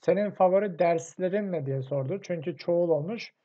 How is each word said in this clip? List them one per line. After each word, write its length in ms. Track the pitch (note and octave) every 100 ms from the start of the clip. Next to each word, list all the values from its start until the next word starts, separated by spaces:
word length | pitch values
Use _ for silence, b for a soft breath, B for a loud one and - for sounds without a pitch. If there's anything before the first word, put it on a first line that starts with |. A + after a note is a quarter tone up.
"Senin 300 | - F#3 G#3
favori 480 | - F#3 F#3+ G#3 D#3+
derslerin 720 | E3+ E3 - - F3+ G3+ G3+
ne?" 140 | E3 C#3
diye 160 | C3+
sordu. 380 | C3 C#3+ C3 F#3+
Çünkü 340 | F#3+ E3+ F3 C#3+
çoğul 320 | - F3 F3
olmuş. 440 | D#3 D#3+ A3+ - _